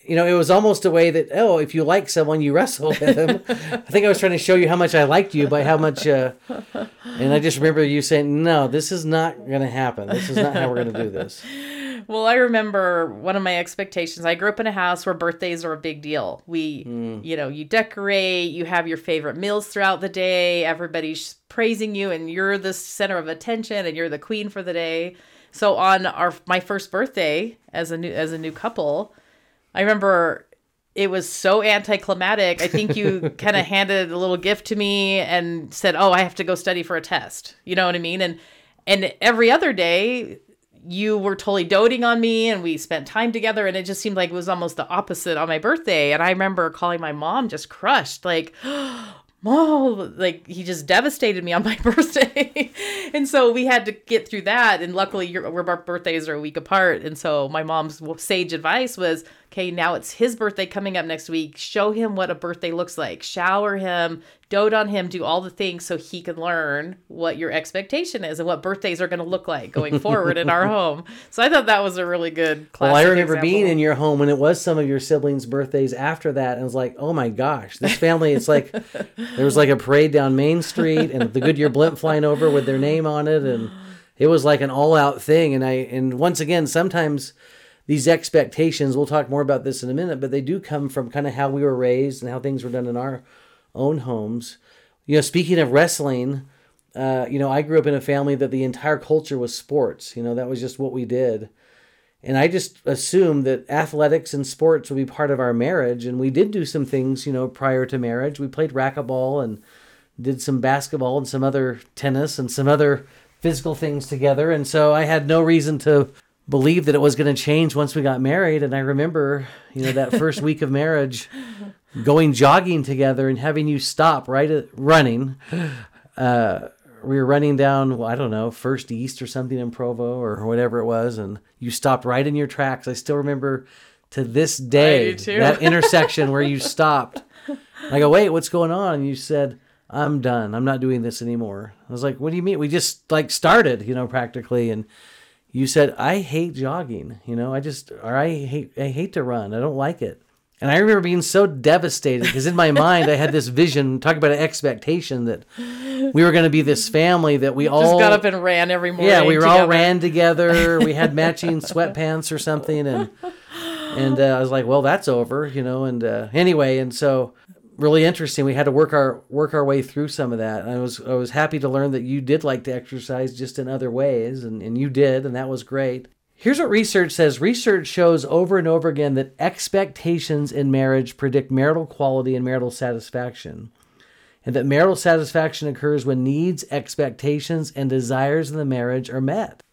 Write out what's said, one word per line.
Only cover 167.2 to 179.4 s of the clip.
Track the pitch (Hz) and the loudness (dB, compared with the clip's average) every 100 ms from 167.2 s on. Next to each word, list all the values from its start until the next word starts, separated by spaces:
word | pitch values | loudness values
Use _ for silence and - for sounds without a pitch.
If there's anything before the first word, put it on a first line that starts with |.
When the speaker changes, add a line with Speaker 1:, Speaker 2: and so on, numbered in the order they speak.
| 123 - _ _ _ - | -2 -8 _ _ _ -2
Speaker 1:
really | 147 156 | 4 6
interesting. | 160 - 151 - | 4 2 -4 -2
We | 139 | 0
had | 131 143 | 2 2
to | |
work | 135 151 | 4 4
our, | 151 135 120 - | 4 2 0 -6
work | 135 151 | -2 0
our | 156 | 0
way | 139 139 | 2 0
through | 131 - 147 | -2 -4 -6
some | - 131 | -4 -4
of | 117 | -2
that. | 110 107 | -4 -4
And | 101 | -6
I | 123 | -4
was, | 123 120 | -6 -6
I | - | -4
was | 127 123 | -2 -2
happy | 151 151 156 | -2 -2 -2
to | 135 | -2
learn | 135 139 | 0 0
that | 131 | -2
you | 123 139 | -4 -4
did | 131 160 | 0 0
like | 151 127 131 | 0 -4 -4
to | 127 | -8
exercise | 127 131 - 127 131 | -8 -12 -8 -6 -6
just | 123 131 135 | -6 -10 -8
in | 131 | -6
other | 135 127 | -4 -4
ways, | 120 139 123 113 131 | 0 0 0 -2 -6
and, | 117 110 | -8 -8
and | 98 120 | -6 -4
you | 139 | -2
did, | 131 139 131 135 | 2 4 2 -2
and | 123 | -6
that | 131 | -6
was | 131 | -8
great. | - 135 135 127 - _ _ _ | -6 -4 -4 -4 -10 _ _ _
Here's | 220 277 | 0 2
what | 320 | 2
research | 208 220 196 170 | 2 2 2 2
says. | - 156 120 | 4 2 2
Research | 170 240 - 196 147 | 0 0 2 2 0
shows | - 170 165 139 | 2 4 4 2
over | 160 175 190 | 0 2 2
and | 160 | 2
over | 165 160 | 2 2
again | 143 147 135 | 0 0 0
that | 135 | -2
expectations | - | -2